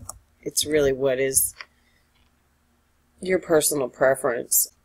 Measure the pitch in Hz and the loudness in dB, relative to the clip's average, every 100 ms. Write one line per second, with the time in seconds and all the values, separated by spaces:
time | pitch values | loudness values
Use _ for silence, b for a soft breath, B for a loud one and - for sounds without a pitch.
0 | - - _ _ - - 151 151 139 131 | -16 -18 _ _ -8 -6 -2 0 2 0
1 | 135 127 135 135 - - B B B B | 0 0 0 0 -2 -6 B B B B
2 | B B _ _ _ _ _ _ _ _ | B B _ _ _ _ _ _ _ _
3 | _ _ 185 185 - 160 143 147 123 - | _ _ -2 -2 2 2 2 0 -4 2
4 | 131 135 135 117 - - - _ | 2 2 0 -4 -2 -2 -2 _